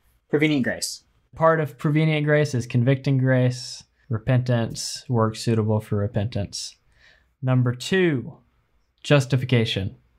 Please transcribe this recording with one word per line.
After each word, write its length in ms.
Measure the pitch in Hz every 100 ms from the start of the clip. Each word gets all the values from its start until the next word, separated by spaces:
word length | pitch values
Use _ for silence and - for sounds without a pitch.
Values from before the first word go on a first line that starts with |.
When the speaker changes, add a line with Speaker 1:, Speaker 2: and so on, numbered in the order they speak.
| _ _ _
Speaker 1:
prevenient 340 | 147 156 147
grace. 400 | 113 85 - - _ _ _ 127
Speaker 2:
part 240 | 160 160
of 160 | 151 -
prevenient 480 | 156 151 156 151 151
grace 280 | 147 147 120
is 100 | 120
convicting 500 | 123 120 135 143 131
grace, 640 | 131 127 127 123 - - - _ -
repentance, 960 | 110 - 123 123 120 110 - - - -
work 280 | 117 110 110
suitable 440 | 117 110 107 107
for 180 | - 104
repentance. 800 | 101 107 98 104 95 - - - _ _ _ _ _ _
Number 320 | 127 127 123 123
two, 600 | - 190 175 131 - - _ _ _ _ _ _
justification. 920 | - 147 127 127 - 123 110 98 98 - _